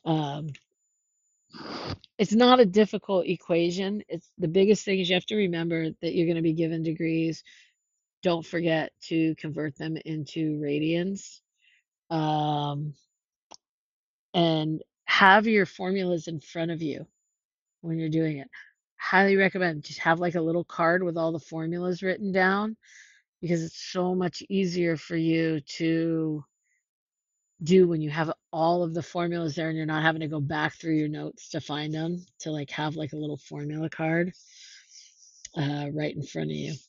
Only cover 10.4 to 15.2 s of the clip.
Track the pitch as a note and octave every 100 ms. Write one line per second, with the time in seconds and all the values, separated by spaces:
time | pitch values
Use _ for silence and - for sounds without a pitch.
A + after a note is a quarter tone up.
10.4 | D#3 D3+ D3 D3 D#3 E3+ F3+ G3 - -
11.4 | _ _ _ _ _ _ _ E3 D#3 D3+
12.4 | D3+ D3 D3 C#3+ D3+ C#3 _ _ _ _
13.4 | _ - _ _ _ _ _ _ _ F3+
14.4 | E3+ D#3+ D#3 D#3 - _ - -